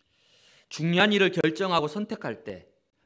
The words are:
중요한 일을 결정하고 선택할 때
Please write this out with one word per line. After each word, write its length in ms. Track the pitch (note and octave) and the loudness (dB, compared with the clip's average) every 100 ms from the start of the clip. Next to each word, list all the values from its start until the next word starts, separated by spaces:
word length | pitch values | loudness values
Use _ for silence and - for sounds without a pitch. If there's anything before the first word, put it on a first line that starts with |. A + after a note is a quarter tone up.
| _ _ _ _ _ _ _ | _ _ _ _ _ _ _
중요한 440 | - E3 F3 G#3+ | -6 0 2 4
일을 180 | G3+ F#3 | 4 2
결정하고 560 | F3+ D#3+ D#3+ F#3+ E3+ D3 | 2 0 0 0 0 0
선택할 560 | G3+ G#3+ - C3+ G#2+ | -4 -8 -8 -8 -10
때 240 | - F#2 - _ _ _ | -12 -14 -18 _ _ _